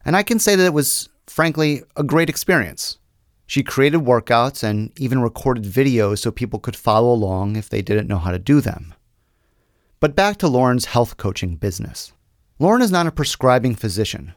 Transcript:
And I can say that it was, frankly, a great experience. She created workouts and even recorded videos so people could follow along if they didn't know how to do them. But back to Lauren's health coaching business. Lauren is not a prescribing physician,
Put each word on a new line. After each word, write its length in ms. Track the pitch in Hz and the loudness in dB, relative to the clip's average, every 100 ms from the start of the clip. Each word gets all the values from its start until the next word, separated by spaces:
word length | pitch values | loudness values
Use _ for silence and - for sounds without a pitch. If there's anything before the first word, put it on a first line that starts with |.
And 120 | - 185 | -2 0
I 60 | |
can 160 | 208 226 | 0 0
say 180 | 208 196 | 2 4
that 100 | 180 | 4
it 80 | |
was, 360 | 147 139 - - _ - | 2 0 -2 -8 _ -8
frankly, 560 | - 160 151 151 139 - - | -2 -2 0 0 -2 -6 -6
a 80 | |
great 260 | 143 151 165 | 0 0 0
experience. 680 | - - 170 87 71 - - _ _ _ _ - | -2 0 0 0 -6 -10 -12 _ _ _ _ -6
She 160 | 143 | -4
created 380 | 131 - 139 165 | -2 2 2 2
workouts 600 | 127 120 - 117 127 - | 2 2 2 2 2 -2
and 300 | 117 107 110 - | -4 -2 -4 -6
even 200 | 131 131 | -2 0
recorded 440 | 117 - 139 120 | 0 -2 -2 -2
videos 560 | 101 110 139 120 101 104 | -2 0 2 2 2 0
so 120 | 117 | -4
people 280 | - 117 107 | -4 -6 -8
could 160 | - - | -8 -6
follow 360 | - 110 120 | 0 4 4
along 440 | 120 98 92 101 107 | 2 0 -2 -2 -6
if 140 | - | -4
they 120 | 107 | -4
didn't 260 | 95 104 104 | -2 -2 -2
know 120 | 98 | -4
how 100 | 90 | -4
to 80 | 90 | -2
do 240 | 92 147 | 2 2
them. 320 | 110 - - - _ _ _ _ _ _ _ _ _ _ | 2 -6 -12 -20 _ _ _ _ _ _ _ _ _ _
But 160 | 151 147 | -2 2
back 220 | 202 202 | 0 0
to 100 | 170 | 0
Lauren's 380 | 127 127 123 - | 4 4 2 0
health 320 | 123 117 - | 0 0 -2
coaching 380 | 101 - 90 80 | -6 -4 -6 -4
business. 580 | 104 90 104 - - _ _ _ _ - | -6 -6 -10 -12 -18 _ _ _ _ 0
Lauren 240 | 165 240 | 2 4
is 80 | 233 | 2
not 160 | 185 165 | 2 0
a 40 | |
prescribing 640 | 160 143 - 131 127 123 | -2 -4 0 2 4 2
physician, 640 | 107 110 95 104 - 76 | -2 -4 -2 -4 -6 -12